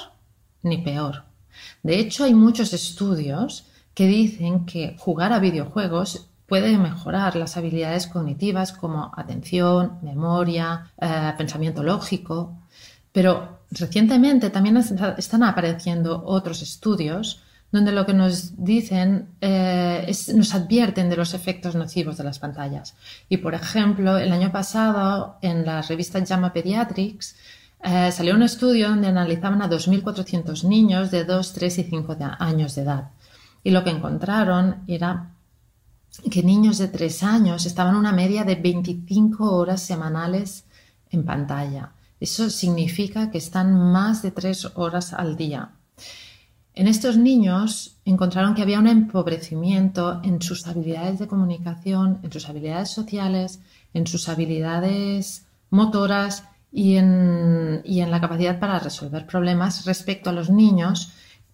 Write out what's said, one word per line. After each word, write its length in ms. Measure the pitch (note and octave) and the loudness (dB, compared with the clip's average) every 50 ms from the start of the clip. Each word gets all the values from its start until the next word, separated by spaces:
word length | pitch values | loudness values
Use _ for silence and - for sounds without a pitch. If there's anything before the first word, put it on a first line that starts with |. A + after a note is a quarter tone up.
| - - _ _ _ _ _ _ _ _ _ _ | -8 -18 _ _ _ _ _ _ _ _ _ _
ni 180 | - E3+ D#3+ E3+ | -4 -4 -2 -2
peor. 440 | - D3 C#3+ D3 D3+ C#3 C#3+ - - _ _ _ _ _ - - - - - _ | -4 -4 -4 -4 -4 -6 -6 -10 -14 _ _ _ _ _ -20 -20 -20 -20 -14 _
De 160 | - D#3 E3+ | -2 0 0
hecho, 280 | G#3 - A3 - - C#4+ | 0 0 -2 -2 0 2
hay 80 | C4 A3+ | 6 6
muchos 400 | A3 A3 A#3 A3+ A#3+ G#3+ - F3+ | 8 8 6 6 2 -2 -2 -4
estudios 920 | E3+ - - - - G3+ G3 F#3 D#3 D3 C#3 C#3 F3 B3 D4+ - - - _ _ _ _ _ - | -6 -6 -8 -6 -4 -2 -2 -2 -2 -2 -4 -4 -4 -4 -6 -8 -12 -20 _ _ _ _ _ -2
que 120 | - F#3+ | 2 4
dicen 580 | F#3+ G#3 A3 A3 G#3+ - - E3+ E3+ F#3 F3+ F3 | 4 4 4 4 2 0 -2 -2 -2 -2 -2 -2
que 320 | - - E3+ D3+ - - - | -4 -6 -8 -8 -8 -10 -8
jugar 320 | - F#3 D#3 D#3+ F3 G#3 | -4 -4 -2 0 0 2
a 80 | A#3+ G#3 | 2 2
videojuegos 880 | F#3+ F3+ E3 D3+ C#3 - - G#3+ G3 F3 E3 E3+ G3 - - - - _ _ _ _ | 2 2 0 -2 -4 -4 -4 -4 -2 -2 -2 -2 -4 -4 -8 -12 -16 _ _ _ _
puede 320 | - G3 F#3+ G#3 A3 A3 | -2 0 2 2 4 4
mejorar 600 | G3 F3+ D#3 E3+ - - D3+ F3 G3 G3 F3+ F3 | 4 2 0 -2 -6 -8 -4 -2 -2 -2 -2 -2
las 180 | E3 E3 E3 - | -2 -4 -6 -6
habilidades 520 | F3 E3 E3 D#3+ E3 D#3+ D#3+ E3+ F3+ F3 | -6 -6 -4 -2 -2 -2 -2 -4 -4 -4
cognitivas 680 | E3+ - F3 D#3 C#3+ C3+ - G3 G#3 F#3 F#3+ F#3 F3+ - | -4 -4 -4 -4 -4 -4 -4 -2 -2 -2 -2 -2 -4 -6
como 380 | - F3 D#3+ D#3 D3+ - - - | -8 -8 -6 -6 -6 -8 -8 -10
atención, 840 | - - - E3+ - - - F3+ F3+ F3 F3 F3+ F3+ F3+ - - - | -12 -12 -10 -10 -10 -8 -4 0 2 2 4 4 4 2 0 -4 -8
memoria, 920 | D#3+ D3 C#3 D3 E3 E3+ F3 F3 F3 E3+ E3+ E3 E3 E3 E3+ E3+ - - _ - | -12 -8 -6 -4 -2 0 0 0 0 0 -2 -2 -2 -4 -6 -8 -10 -12 _ -6
eh, 340 | F3 E3 D#3+ D#3 D#3 D#3 D3+ | -4 -2 -2 -2 -2 -4 -4
pensamiento 460 | - D#3 - - D3+ D#3 D#3+ D3+ D3+ C#3+ | -4 -6 -6 -6 -4 -4 -4 -4 -2 -2
lógico. 760 | E3 G3+ G#3 - - F#3+ F3+ - - D#3+ E3+ E3+ F3 - - - _ _ - - - - _ _ _ - | -2 -2 -2 -4 -4 -6 -6 -6 -6 -6 -6 -6 -8 -12 -18 -20 _ _ -20 -20 -20 -20 _ _ _ 0
Pero 460 | G3 F3+ F#3 F3 - F3 - - - _ - | 2 4 4 2 0 -2 -12 -18 -20 _ -12
recientemente 800 | - - F3 - E3+ G#3 A3+ A3 C4 A#3+ C4 D4 C#4 B3 A3 F#3+ | -10 -8 -6 -2 2 4 4 6 6 6 6 6 6 4 2 2
también 260 | G3 F#3+ G3 G#3+ A3+ | 2 2 4 4 4
es-, 180 | B3 A3+ A3 G3 F3+ G3+ F#3 - | 4 4 2 0 -2 -2 -4 -4
están 260 | F3 - - A3+ A3+ B3 | -6 -4 0 2 4 4
apareciendo 760 | G3+ - F#3 E3+ E3 E3 E3 - F3 E3+ E3+ E3 E3 E3 E3+ - | 4 2 2 0 -2 -2 -2 -4 -4 -2 0 0 -2 -2 -4 -4
otros 360 | - F#3+ F#3+ F#3+ F3 E3 - | -2 -2 -2 -2 -2 -8 -8
estudios 800 | D3+ - - - - A3 G3+ F3 D3+ D3+ E3 G3+ A3 - - - _ _ _ _ _ _ G#3 | -10 -12 -10 -4 -2 0 0 0 -2 -4 -4 -6 -6 -8 -10 -12 _ _ _ _ _ _ 2
donde 160 | G#3 G#3 G#3 | 2 4 4
lo 140 | G3+ G3 F#3+ | 2 2 2
que 80 | G3+ G3 | 4 4
nos 500 | F#3+ F#3 F#3 F3 - - - - - F3+ | 4 4 4 2 0 -6 -8 -8 -4 0
dicen, 680 | G3 A3 A3+ - - F#3+ F#3 F#3 F#3+ G3 F3+ - - - - | 2 2 2 2 2 0 2 2 4 2 0 -2 -6 -10 -4
eh, 640 | G3 G3 F#3+ F#3+ F#3 F#3 F3+ F3+ F3 F3 F3 F3 F3 | 0 0 2 2 2 2 2 2 0 0 -2 -2 -4
es, 260 | F3 G3 - - - G#3+ | -4 -4 -4 -2 2 4
nos 200 | A3 G3+ - G3+ | 4 4 4 2
advierten 560 | F#3 E3+ F#3 A3+ A#3+ A#3 F#3+ - F#3+ F3+ F3 | -2 0 2 2 2 2 2 0 0 0 0
de 80 | F3 | 0
los 160 | E3+ E3+ E3+ F#3 | 0 -2 -2 -4
efectos 420 | F3+ - F#3+ F3+ - - F3 E3+ | -6 -6 -6 -6 -6 -6 -4 -4
nocivos 420 | E3 D#3+ E3 - F3 D#3 D#3 D3+ | -4 -4 -4 -4 -4 -4 -4 -6
de 60 | - C#3 | -8 -8
las 160 | C#3 C#3 - | -8 -8 -8
pantallas. 560 | - D3 C#3+ D3 C#3+ C#3 C#3+ C#3+ - - - _ - - - - _ | -10 -10 -10 -8 -8 -8 -8 -10 -12 -16 -20 _ -20 -20 -20 -16 _
Y, 100 | - F#3+ | -4 -4
por 160 | F3+ - E3 D#3+ | -4 -2 -4 -6
ejemplo, 640 | E3 E3 - - A3 G#3 G#3 G3 G3 F#3+ F#3+ F#3+ | -6 -6 -4 -2 0 2 2 2 2 2 2 2
el 140 | F#3 - F#3 | 2 2 2
año 200 | F3 F3 F#3 F#3+ | 2 2 0 0
pasado, 840 | F#3 G3 F#3 - - A3 A3 A3 G#3 G3+ G3 G3 G3+ G3 - - - - | -2 -2 -4 -4 -2 0 2 2 2 2 0 0 0 -2 -4 -8 -8 -4
en 240 | - F3+ E3+ E3 D#3+ | -4 -2 0 0 0
la 160 | D#3+ D#3+ D#3 | -2 -2 -4
revista 420 | D3+ - E3 E3 E3+ - - F#3+ F3+ | -4 -4 -4 -6 -6 -4 -4 -4 -2
jama 280 | - F#3 F3+ F3+ F3 - | 0 0 0 0 0 0
Pediatrics, 840 | E3+ E3 F#3 G3+ A3+ A#3 A#3 - F#3+ G3 G#3+ - - - - - _ - - - - _ _ _ _ - | -2 -2 -2 0 -2 -2 -2 -2 -4 -4 -4 -6 -10 -14 -16 -16 _ -20 -20 -20 -20 _ _ _ _ -4
eh, 280 | F#3 F3+ F3+ F3+ F3+ | 0 2 2 2 2
salió 220 | F3 F3 E3+ F3 G3 | 0 0 0 2 4
un 100 | A3 A#3+ | 4 4
estudio 460 | A#3 - - B3 B3+ A#3+ A3+ G#3 G#3 | 2 2 0 2 2 4 4 2 2
donde 180 | G#3+ G#3 G3+ | 2 2 2
analizaban 540 | F#3+ F#3 F3+ F3 E3 E3+ E3+ F#3+ G3 G3+ G#3 | 2 2 2 2 0 -2 -2 -2 0 0 0
a 60 | G3+ | 0
dos 200 | E3+ E3+ D#3+ - | 0 -2 0 2
mil 140 | F3+ G3 G3 | 2 0 2
cuatrocientos 600 | F#3 G#3+ G#3+ F#3+ F3+ - F3+ E3+ E3 D#3+ D#3 - E3+ | 0 -4 -6 -6 -6 -4 -4 -6 -4 -6 -6 -2 0
niños 480 | F#3 G#3+ A3 A3 G3 F#3 F#3 F#3+ F#3 | 2 4 6 4 4 4 2 0 0
de 140 | F#3 E3+ E3 | 0 -2 0
dos, 280 | F3 F#3 F#3 F#3 - - | 0 0 -2 -2 -4 -6
tres 240 | - F3 F3+ F3 | -4 -4 -2 -2
y 60 | F#3 E3+ | -2 -4
cinco 320 | - E3 D#3+ D#3 - D#3 | -4 -4 -6 -6 -6 -6
de-, 160 | D#3 C#3+ C#3 - - | -6 -8 -8 -6 -4
años 360 | F3+ D#3+ D#3+ D#3 D3+ C#3 - | -2 0 0 0 0 -2 -4
de 80 | C#3+ C#3 | -4 -4
edad. 280 | C#3+ C#3 C3+ C3 - _ _ _ _ _ - - _ _ _ - | -2 -4 -4 -6 -10 _ _ _ _ _ -20 -20 _ _ _ 0
Y 80 | F#3+ | 2
lo 120 | F#3 F3+ F3+ | 4 4 2
que 60 | F3+ | 0
encontraron 960 | D#3+ E3 E3 D3+ D3+ D#3 F#3 G3 G#3 A3 G3+ F#3 F3+ F3+ F#3 F#3+ F3+ - - | -2 -4 -4 -4 -4 -4 -2 -2 0 0 2 2 2 2 2 2 0 -2 -6
era 440 | - F3 E3 F3 F3+ F3 F3 - - - _ _ _ _ _ _ _ _ _ _ _ _ _ _ _ - - - A3 | -6 -6 -4 -2 -4 -4 -4 -8 -12 -18 _ _ _ _ _ _ _ _ _ _ _ _ _ _ _ -14 -10 -6 -4
que 120 | - F3+ F3 | 0 2 4
niños 340 | F#3 G3 G#3+ G#3+ G#3+ G3 | 6 6 6 6 4 4
de 100 | F#3+ F#3+ | 2 -2
tres 360 | F#3 - E3+ E3 D#3 D#3+ - F#3 | -4 -4 -4 -4 -4 -4 -2 -2
años 420 | G#3 A3 A#3 G3+ F3 E3+ E3+ E3+ | 2 4 4 4 4 2 0 -4
estaban 300 | F3 - F#3 F3+ F3+ G3+ | -4 -2 0 2 2 2
una 180 | G#3 G#3 G#3+ G3 | 2 2 2 2
media 320 | F3+ F#3 F#3+ G#3 G#3+ G#3 | 2 2 2 0 0 0
de 100 | F#3+ F3+ | 0 0
veinticinco 960 | E3 E3+ F3+ F3 F3+ F3 F3 F3 - - - F#3+ G#3+ G#3+ G#3+ G#3+ - G#3+ G#3 | 0 0 0 0 0 -2 -4 -6 -8 -6 0 2 4 4 4 2 2 0 2
horas 300 | F#3 F3+ F3 F3+ F#3+ F#3 | 2 2 2 0 -2 -4
semanales 840 | - - F3 D#3+ D#3+ D#3+ D#3+ D#3+ E3+ F3 F#3 G3 G3+ F#3+ - - - _ _ _ _ _ _ _ _ _ | -4 -6 -6 -4 -4 -4 -4 -4 -2 -2 -2 -4 -4 -6 -10 -16 -20 _ _ _ _ _ _ _ _ _
en 160 | F3+ D#3+ - | -2 -2 -2
pantalla. 680 | C#3 C#3 C#3+ C#3+ C#3+ C#3 C#3+ C#3+ C#3 C#3 C3+ C#3 - _ _ _ _ _ - | -2 -2 -4 -4 -4 -4 -6 -6 -6 -8 -10 -12 -14 _ _ _ _ _ -10
Eso 280 | E3+ - - A3 A3+ G#3 | -8 -6 -4 -2 -2 -4
significa 800 | - - F#3 F3 E3+ E3 D#3+ - - G3+ G3+ G3 - A3 A3 G#3+ | -4 -2 -2 0 0 0 0 -2 -2 -4 -6 -4 -4 -4 -4 -4
que 60 | - | -4
están 360 | D#3+ - - - F#3 F#3 F#3+ F#3+ | -6 -6 -4 -2 0 2 4 4
más 480 | F3+ F3 F3+ F3 F#3 G3+ A3 A3 G#3+ | 6 6 6 4 4 4 2 0 0
de 100 | - F#3 | -2 -6
tres 340 | - F#3+ F#3 F#3+ F#3 F#3 - F3+ - | -6 -4 -4 -4 -4 -4 -8 -10 -6
horas 360 | F3 F3 E3+ F3 F3+ F3 - | -6 -4 -4 -4 -4 -6 -6
al 240 | - - F3+ D#3+ C#3+ | -6 -6 -4 -4 -4
día. 360 | - D#3+ D3+ C#3+ - - - _ _ _ _ _ - - - - - - - - _ _ _ _ _ _ _ - | -4 -4 -6 -6 -8 -10 -12 _ _ _ _ _ -20 -20 -20 -20 -20 -20 -20 -20 _ _ _ _ _ _ _ -2
En 140 | - F#3+ A3 | 2 4 4
estos 260 | G#3+ G#3+ - B3 A3 | 4 4 2 4 4
niños 800 | A3+ A#3+ C4 C4 A#3 G3+ F3+ F3+ F#3+ G#3+ A3 - - - - _ _ - | 6 6 6 6 6 4 4 2 2 0 0 -2 -6 -12 -16 _ _ 0
encontraron 500 | G3 F#3 F3+ F#3 F3+ F3+ F#3 F#3+ G#3 G#3 | 2 2 2 2 2 0 2 2 2 2
que 80 | G#3+ | 2
había 180 | G3+ G3+ G3+ G#3+ | 0 2 4 4
un 80 | G#3+ | 6
empobrecimiento 1300 | A#3 A3+ A3 A3 - - F#3 D#3+ E3+ E3 D#3+ - - D#3+ D#3 E3+ F#3 G3 F#3+ F#3+ F#3+ F#3+ F3+ F3 F3 F3 F3 F3 | 6 6 6 4 4 0 -2 0 -2 -2 -6 -6 -8 -6 -2 0 0 2 2 2 2 2 0 -2 -2 -2 -2 -2
en 160 | G3 F3 E3 | -2 -2 -2
sus 260 | E3+ F3 F3+ F3 E3+ | -2 -6 -8 -8 -8
habilidades 520 | E3+ E3 E3+ D#3+ E3 E3 D#3+ F3 F#3+ F#3+ F#3+ | -8 -6 -4 -4 -4 -4 -4 -4 -4 -4 -4
de 80 | G#3 | -4
comunicación, 920 | G3+ G3+ G3 F#3 F3 E3+ E3+ E3+ E3+ E3+ E3+ F3 F#3+ F#3+ F#3+ F#3+ F#3+ F#3+ F#3 | -2 0 0 0 0 -2 -4 -6 -8 -8 -8 -4 -2 0 0 2 0 0 -2
en 120 | F3+ D3+ D3+ | -4 -10 -12
sus 160 | D3+ - D3 | -12 -12 -10
habilidades 400 | D3 D3 D3+ D#3 E3 F3+ G#3 - | -10 -8 -8 -6 -6 -6 -6 -6
sociales, 720 | - A3 G#3+ G#3+ G3+ G3+ G3 F#3+ F#3+ F#3 F#3 F#3 - - - _ _ _ _ _ - | -6 -8 -8 -6 -6 -4 -2 -2 -2 -2 -4 -6 -8 -14 -20 _ _ _ _ _ -4
en 120 | E3 E3 | -4 -4
sus 220 | - F3 E3+ - | -2 -4 -6 -6
habilidades 1160 | E3+ D#3+ E3 D#3+ D#3+ D#3+ D#3+ D#3+ D#3+ E3 E3+ F3+ F#3+ G3 G3 G3+ G3 G3+ G3 F#3+ - - - _ _ _ _ _ - | -4 -4 -4 -2 -2 -2 -2 -2 -2 -2 -2 0 0 -2 -2 -2 -2 -2 -4 -4 -6 -10 -16 _ _ _ _ _ 2
motoras 720 | F#3+ G3+ A3 A3 G#3 G3+ G3+ G3 G3+ G3+ G3+ G3+ G3 - - - _ _ _ _ - | 4 4 4 4 2 2 0 2 0 0 -2 -2 -6 -10 -14 -18 _ _ _ _ -2
y 240 | - G3 F#3+ F#3+ | 0 2 4 6
en, 840 | F#3+ F#3+ F#3 F#3 F#3 F3+ F3 F3 E3+ E3+ E3+ E3 E3 E3 D#3 D#3 D#3+ - | 6 6 6 6 6 4 4 2 2 2 2 2 2 0 -2 -4 -4 -4
y 160 | - F#3 F3+ | -2 -2 -2
en 100 | F3 E3+ | 0 0
la 80 | E3+ E3+ | 0 0
capacidad 400 | E3+ E3 E3+ E3 F3+ F3 F3+ F3 | 0 0 0 0 0 0 0 -2
para 200 | G#3 G3+ F#3+ E3+ | -2 -2 -2 -2
resolver 460 | D#3 C#3+ - - D3+ C#3 D3+ D#3+ D#3 | -4 -6 -8 -10 -10 -8 -10 -10 -8
problemas 600 | - - F3+ F3 F3+ F3+ F3 F3+ G3 F3 - - | -4 -2 0 0 2 2 2 0 0 -2 -4 -4
respecto 440 | F#3 F3+ - - G3 F#3+ F#3+ - F3+ | -4 -4 -4 -4 -8 -8 -6 -6 -6
a 40 | F3 | -4
los 160 | E3+ E3 E3+ | -2 0 4
niños 640 | G3 G#3+ A3 G#3 F#3+ E3+ E3+ F#3 F3 - - - - - - - _ _ _ _ | 6 6 8 6 6 4 2 2 0 -2 -4 -10 -16 -20 -20 -20 _ _ _ _